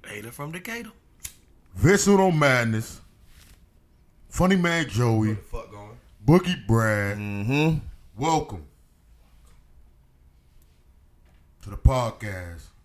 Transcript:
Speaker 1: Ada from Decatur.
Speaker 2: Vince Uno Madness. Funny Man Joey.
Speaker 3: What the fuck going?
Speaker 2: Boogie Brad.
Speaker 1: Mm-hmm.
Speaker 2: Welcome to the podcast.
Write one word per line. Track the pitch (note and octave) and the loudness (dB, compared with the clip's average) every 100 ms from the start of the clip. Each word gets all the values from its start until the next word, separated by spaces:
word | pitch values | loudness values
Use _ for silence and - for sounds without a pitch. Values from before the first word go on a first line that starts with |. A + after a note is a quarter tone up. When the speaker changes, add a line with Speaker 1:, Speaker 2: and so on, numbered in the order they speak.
| - | -14
Speaker 1:
Ada | G#2 A2 | -14 -14
from | A2+ D3 | -12 -10
Decatur. | F3 F3+ A#3 A3 - _ _ - - _ _ _ F2+ | -10 -12 -12 -12 -18 _ _ -20 -20 _ _ _ 0
Speaker 2:
Vince | C3 G3 G3 | 4 4 4
Uno | G3+ F#3+ | 4 4
Madness. | D#3+ C#3+ B2+ A#2 A2 A2+ - - _ - - - - _ _ _ _ _ _ - | 4 4 4 0 -2 -6 -16 -20 _ -20 -20 -20 -20 _ _ _ _ _ _ -14
Funny | - F3+ F#3+ | -2 2 2
Man | F3 E3+ D3+ | 2 0 -2
Joey. | G#2 A#2+ A2 G#2+ | 0 0 2 0
Speaker 3:
What | G#2+ | -4
the | |
fuck | - - - | -8 -14 -14
going? | G2+ - A#2+ _ - | -18 -20 -20 _ -4
Speaker 2:
Boogie | A2 F3 F3 E3 G#2 | 4 4 4 -6 0
Brad. | A2+ A2 G#2 G2+ G#2 | 2 2 0 -2 -4
Speaker 1:
Mm-hmm. | G#2 G2+ G#2+ C#3+ D#3 D#3 - - - G2+ | -6 -6 -2 0 0 0 -6 -18 -20 -6
Speaker 2:
Welcome | D3+ D#3 - E2+ D2 _ _ _ _ _ _ - - - _ - - _ _ _ - _ _ - _ _ _ _ _ _ _ _ _ _ | -2 -2 -2 -14 -16 _ _ _ _ _ _ -20 -20 -20 _ -20 -20 _ _ _ -20 _ _ -20 _ _ _ _ _ _ _ _ _ _
to | G2+ | -14
the | G2 | 2
podcast. | - C3 A#2 - G#2+ F#2 F2 E2 D2 _ | 2 2 -2 -6 -12 -12 -14 -16 -20 _